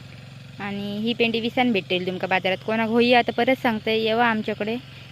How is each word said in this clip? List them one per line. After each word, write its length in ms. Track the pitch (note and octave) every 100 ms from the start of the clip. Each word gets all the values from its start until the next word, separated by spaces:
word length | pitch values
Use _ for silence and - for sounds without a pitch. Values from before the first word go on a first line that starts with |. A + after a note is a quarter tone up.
| - - - - - -
आणि 340 | G3+ G3+ G3+ G#3
ही 140 | A3+
पेंडी 260 | A#3 A3+ A3+
विसान 320 | A#3 B3+ B3
भेटेल 340 | G3 D3+ F3+ F3+
तुमका 200 | F3+ F#3
बाजारात. 380 | F#3 F#3 F#3 -
कोणाक 220 | A3+ A3
होई 240 | A#3+ A#3+
आता 200 | A#3+ A#3+ A#3+
परत 260 | A#3+ C4
सांगते, 340 | B3 G#3+ A3+ A3
येवा 280 | A3 A3+ A#3+
आमच्याकडे, 500 | G#3+ G#3+ G#3 G#3+ B3 - - -